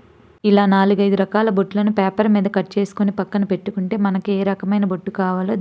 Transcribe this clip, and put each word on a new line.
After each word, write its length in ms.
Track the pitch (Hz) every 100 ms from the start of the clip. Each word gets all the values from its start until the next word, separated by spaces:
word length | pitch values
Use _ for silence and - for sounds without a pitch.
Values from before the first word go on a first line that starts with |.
| - _ - _ 214
ఇలా 120 | 202 202
నాలుగైదు 420 | 196 196 196 202 196
రకాల 260 | 196 208 220 196
బొట్లను 340 | 190 202 208 214
పేపర్ 300 | 190 190 214
మీద 120 | 208 190 196
కట్ 140 | - -
చేసుకొని 360 | 196 - 202 202
పక్కన 220 | 185 202 202
పెట్టుకుంటే 440 | 180 - 202 185 214 202
మనకి 240 | 190 202 196
ఏ 20 | 196
రకమైన 360 | 196 190 208 202
బొట్టు 180 | 180 - -
కావాలో 360 | 185 185 185 220